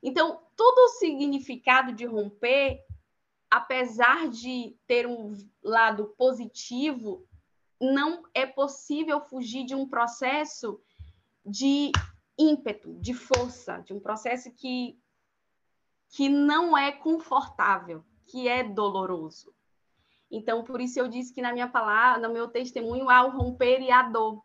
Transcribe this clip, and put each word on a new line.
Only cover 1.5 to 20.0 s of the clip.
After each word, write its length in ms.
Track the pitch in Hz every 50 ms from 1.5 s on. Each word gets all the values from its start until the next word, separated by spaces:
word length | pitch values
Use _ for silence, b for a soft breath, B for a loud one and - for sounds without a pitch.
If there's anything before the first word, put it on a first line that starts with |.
| 254 - _ - 254 269 262 247
de 140 | 233 208 233
romper, 720 | 240 226 214 208 202 202 _ - 240 254 277 277 269 - - - _ - - _ _ _ _ _ _ _ _ _ _
apesar 760 | - 247 - - 262 254 254 240 220 220 247 240 269 330 330 294
de 480 | 233 226 233 247 254 247 240 214 - _ _ _
ter 180 | 247 240 240
um 280 | 240 240 233 220 208 208 202 202 - _ _
lado 520 | _ - 220 226 226 220 214 208 214 208 - _
positivo, 1080 | 247 262 262 220 240 214 _ - - - 240 247 277 311 285 247 220 208 185 185 - _ _ - _ _ _ _ _ _ _ _
não 420 | 240 262 269 277 285 311 339 339 - - _
é 120 | 254 262
possível 760 | 262 - - 277 285 - - - - 294 294 320 311 294 294
fugir 440 | 294 - - 262 247 220 226 262 262
de 100 | 254 269
um 120 | 269 269 269
processo 920 | 262 247 233 240 233 - 269 254 269 302 302 294 - - - 220 190 - b b b b b b b b b b _ _ _
de 460 | 202 202 208 262 277 277 285 294 277 - - - - - _ _ _ _ -
ímpeto, 560 | 302 311 302 294 - 233 208 - _ - 165 170
de 140 | 175 208 247
força, 680 | 247 - - 269 240 247 247 240 - - - 175 180
de 140 | 175 _ 190
um 60 | 202
processo 520 | 196 - 214 214 - 247 240 254 254 254
que, 460 | 240 _ - 262 254 254 247 240 - _ _ _ _ _ _ _ _ _ _ _ _ _ _ _ _ _ _ _ _ _ _ _
que 200 | _ - 277 277
não 480 | 285 285 285 294 294 311 349 339 320 285
é 140 | 277 285
confortável, 1120 | 285 - - 311 320 320 - - 262 269 277 - - - 185 170 190 185 180 175 170 160 160 _ _ _ _
que 220 | _ - 254 254 240
é 160 | 240 254 247
doloroso. 880 | 214 202 196 208 202 190 190 190 185 185 170 156 156 - - - - _ _ _ _ _ _ _ _ _ _